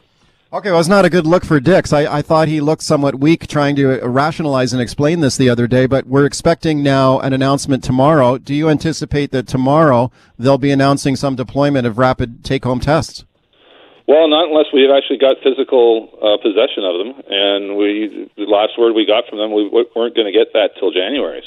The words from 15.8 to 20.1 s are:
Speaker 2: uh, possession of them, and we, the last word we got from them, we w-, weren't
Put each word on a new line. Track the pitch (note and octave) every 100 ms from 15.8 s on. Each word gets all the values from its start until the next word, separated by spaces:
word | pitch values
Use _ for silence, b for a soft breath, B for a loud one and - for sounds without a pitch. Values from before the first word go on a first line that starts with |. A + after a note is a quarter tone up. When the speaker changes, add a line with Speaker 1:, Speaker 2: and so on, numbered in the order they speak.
| A#2 A2+ G#2+ -
Speaker 2:
uh, | G#2+ G#2
possession | A2+ G2 B2+ -
of | G2 F2
them, | G#2+ C3+ -
and | G2 G2+ G2+ G2+ -
we, | G#2 G#2 G#2+ G2 F#2+ -
the |
last | G2+ G#2 G#2+ -
word | A#2
we | A2
got | G2 G#2+ A#2+
from | G#2+
them, | G#2+
we | G#2+
w-, | G#2 A#2 A#2+
weren't | - A#2